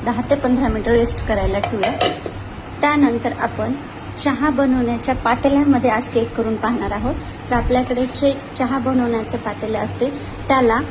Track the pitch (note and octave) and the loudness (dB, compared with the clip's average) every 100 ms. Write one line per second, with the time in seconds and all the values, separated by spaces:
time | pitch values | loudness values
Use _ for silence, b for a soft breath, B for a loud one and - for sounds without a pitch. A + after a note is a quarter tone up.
0 | - A3+ - C#4+ C4+ B3+ C4+ G#3+ G#3+ A#3 | -2 -2 0 0 2 2 2 0 2 2
1 | A#3 - - G#3 F#3+ G3 - A3 F#3+ - | 2 -2 -2 0 0 0 -2 -2 -2 0
2 | - - - - - - - - D4 D4 | 0 -2 -8 -10 -12 -12 -12 -2 0 4
3 | C#4 A#3 A#3 - A3 - A3 C#4 - - | 4 2 -2 -2 -4 -2 -4 -4 -8 -12
4 | - - C#4+ B3 D4 C4 C#4 B3+ A#3+ A#3 | -10 -2 0 2 2 2 4 4 2 0
5 | A#3+ B3+ A3+ B3 C#4 C#4 C#4+ C4 A#3+ A3 | -2 0 0 2 4 4 4 4 4 2
6 | A#3+ A#3 A#3 - A3+ A3 A3 A#3+ D#4 G3+ | 0 0 0 -2 -2 0 0 0 -2 -2
7 | A#3 - B B - A#3+ A3+ B3 B3+ B3 | -2 -4 B B -2 0 2 2 2 0
8 | B3+ - C#4 C#4 - - B3+ C4+ B3 B3+ | -2 2 0 0 -6 -4 -2 0 0 2
9 | A#3+ A3+ A3 A#3 G#3+ G3+ G#3+ G#3+ G#3+ - | 2 0 -2 -6 -6 -6 -4 -2 -4 -2
10 | B3+ C#4+ B B - C4+ A#3+ A3+ - | -2 -2 B B 2 4 6 2 -2